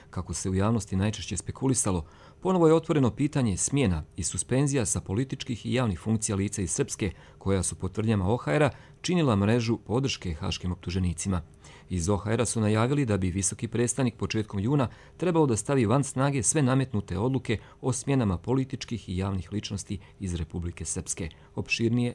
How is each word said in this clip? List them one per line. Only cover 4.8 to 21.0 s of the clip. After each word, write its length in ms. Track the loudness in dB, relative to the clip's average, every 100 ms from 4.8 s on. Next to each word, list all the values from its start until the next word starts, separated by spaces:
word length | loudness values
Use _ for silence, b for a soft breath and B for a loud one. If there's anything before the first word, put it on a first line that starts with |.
| 0
sa 160 | -2
političkih 640 | -2 -2 -2 -6 -6 -6 -2
i 80 |
javnih 260 | 0 0 0
funkcija 360 | 0 -2 0 0
lica 260 | 0 -2
iz 100 | -2
Srpske, 400 | -2 -2 -2 -4 B B B
koja 260 | 0 0
su 160 | 0 -4
po 100 | -6
tvrdnjama 440 | -2 0 2 2
O 40 | 0
H 180 | 0 2
R-a 140 | 2 B B B
činila 340 | -2 2 4 4
mrežu 420 | 4 4 2 -2
podrške 560 | -2 -2 -2 -4 -6
haškim 380 | -6 -6 -4 -4
optuženicima. 720 | -6 -4 -2 0 -2 -2 -2 -4 B B B -6
Iz 200 | -2 0
O 80 | 0
H 160 | 2
R-a 120 | 0 0
su 160 | 2
najavili 440 | 2 4 4 2 2
da 120 | 2
bi 140 | 0
visoki 360 | 0 -2 -4 -4
predstavnik 480 | 0 0 2 -2 0
početkom 420 | -4 -2 -2 -2
juna 280 | 0 0 0 B B -4
trebao 280 | 0 2 4
da 100 | 2
stavi 300 | 0 2 4
van 180 | 2
snage 400 | 2 0 0 0
sve 180 | 0 2
nametnute 560 | 4 2 2 -2 -2 -2
odluke 400 | 0 0 -2 -4 B B
o 120 | -4
smjenama 440 | -2 0 2 2 0
političkih 720 | 0 0 0 -6 -8 -8 -4
i 80 | -2
javnih 340 | -2 -2 -4
ličnosti 480 | -6 -6 -8 -6 -10 B -10
iz 160 | -6 -4
Republike 500 | -4 -4 -6 -6 -8
Srpske. 440 | -6